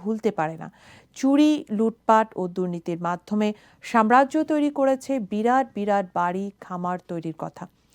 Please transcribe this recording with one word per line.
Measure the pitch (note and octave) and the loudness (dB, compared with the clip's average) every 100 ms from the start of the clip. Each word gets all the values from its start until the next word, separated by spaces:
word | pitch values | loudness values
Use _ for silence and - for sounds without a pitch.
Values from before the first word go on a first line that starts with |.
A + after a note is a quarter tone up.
ভুলতে | F#3+ A3 G#3+ F#3+ | -6 -2 -2 -2
পারে | D#3+ D#3+ | -4 -6
না। | - - - - _ - | -14 -18 -20 -20 _ -2
চুরি, | C4+ C#4+ D4+ D4+ - G#3 | 2 6 4 2 -2 -2
লুটপাট | A3+ A3+ - A3 A3 - | -2 0 2 4 2 -4
ও | F#3 F3+ | -6 -4
দুর্নীতির | F3+ F3 F3 E3+ F3 | -4 -4 -6 -6 -4
মাধ্যমে | F3 - G#3 G#3+ G#3 _ _ | -6 -4 -2 -2 -4 _ _
সাম্রাজ্য | - A#3 A3 B3 C#4 D#4 D#4 | -2 2 6 6 6 2 0
তৈরি | D4+ D4 D4 | 0 0 2
করেছে, | C4+ C4 - C4+ F#3+ | 0 0 -2 -4 -4
বিরাট | G#3 A3+ B3+ C4 G#3 | -2 2 2 0 -4
বিরাট | G3+ G3+ F#3 F3 | 0 0 0 -2
বাড়ি, | F3 F#3 G3+ - - | -2 -2 -6 -10 -12
খামার | F3+ F3+ F3+ - | -8 -6 -6 -6
তৈরির | E3+ E3 D#3+ | -8 -8 -8
কথা। | E3 - F#3 _ _ | -10 -12 -18 _ _